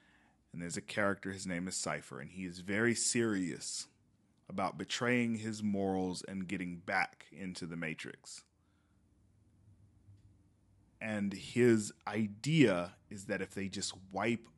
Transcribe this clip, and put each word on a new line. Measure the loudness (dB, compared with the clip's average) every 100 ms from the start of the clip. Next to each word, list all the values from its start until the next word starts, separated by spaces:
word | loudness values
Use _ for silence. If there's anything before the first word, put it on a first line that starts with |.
| _ _ _ _ _
And | -10
there's | -8 -8
a |
character, | -6 2 2 2 -4
his | -6 -4
name | -4 -4
is | -4
Cypher, | -4 -4 -6 -12
and | -12
he | -10 -10
is | -8
very | -4 2 4 4
serious | 2 2 2 2 0 -4 -8 -8 -10 _ _ _ _ _ -10
about | -2 -2 -4
betraying | -6 0 2 4 2 -2
his | -4 -2
morals | 0 2 2 2 0 -4 -8
and | -8 -4
getting | -4 -6 -8
back | -2 0 -2 -6 -20
into | -12 -10 -8 -8
The | -6
Matrix. | -6 -6 -10 -14 -18 -18 _ _ _ _ _ _ _ _ _ _ _ _ -20 -20 -20 _ -20 -20 -20 -20 _ _ _ _ _ -10
And | -2 0 0
his | -2 -2 6 8 8 4 -8 -4
idea | -2 -2 -2 2 8 8 6 0 -8 _
is | -14 -4
that | -4
if | -4
they | -6 -6
just | -4 -6 -8 -10
wipe | -2 0 0 -4